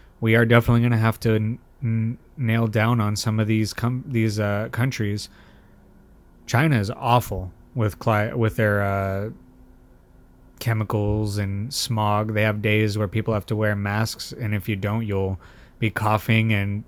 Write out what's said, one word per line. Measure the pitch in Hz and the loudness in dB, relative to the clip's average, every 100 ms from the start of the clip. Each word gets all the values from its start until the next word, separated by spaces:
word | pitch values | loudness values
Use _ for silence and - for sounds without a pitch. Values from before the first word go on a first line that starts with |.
| - - | -20 -4
we | 113 113 | 2 4
are | 113 | 6
definitely | 120 117 117 | 4 4 4
gonna | 120 117 | 4 2
have | 110 - | 2 0
to | 117 | 0
n-, | 110 110 120 - - | 0 0 -4 -10 -8
n-, | 117 113 110 123 - - | -2 0 -2 -4 -12 -4
nail | 120 117 117 | 0 2 2
down | 110 110 120 | 2 2 2
on | 104 104 | 0 0
some | - 107 | -2 0
of | 110 | 2
these | 110 107 | 2 0
com-, | - 120 127 147 | -2 -4 -4 -2
these, | 120 110 104 | 0 0 0
uh, | 104 101 117 | -2 -2 -4
countries. | 110 127 - 107 104 - - - - - - - - - - - - - | -2 -2 -2 -4 -4 -8 -16 -20 -20 -20 -20 -20 -20 -20 -20 -20 -20 -2
China | 120 160 127 | 2 2 2
is | 101 | 0
awful | - 127 123 - 95 92 - - | -4 2 2 2 -4 -8 -12 -10
with | 127 107 - | -2 -2 0
cli-, | - 107 107 - | 0 0 0 0
with | 110 - | 0 2
their, | 110 101 | 2 2
uh, | 101 98 98 98 107 - - - - - - - - - - - - - | 0 -2 -2 -4 -6 -10 -20 -20 -20 -20 -20 -20 -20 -20 -20 -20 -20 -8
chemicals | - 110 107 107 104 107 107 101 | -2 -2 0 0 0 0 0 -2
and | 98 98 113 | -2 -4 -6
smog. | - - 113 107 104 110 | -6 -4 0 0 0 0
They | 107 | 0
have | 107 104 | 0 0
days | 107 107 107 104 | 2 2 2 0
where | 104 | -2
people | 110 110 | -2 -2
have | 107 - | -2 -2
to | 107 | -2
wear | 107 101 | 0 0
masks, | 101 104 113 - - | -2 -2 -2 -6 -12
and | - 113 104 | -8 -4 -4
if | 107 | -2
you | 101 | -4
don't, | 101 110 113 | -2 -2 -2
you'll | 98 95 92 - - - - | -2 -2 -4 -10 -20 -20 -4
be | 113 | -4
coughing | - 110 107 - 113 110 | -2 0 0 2 2 2
and, | 104 101 101 | 2 0 -4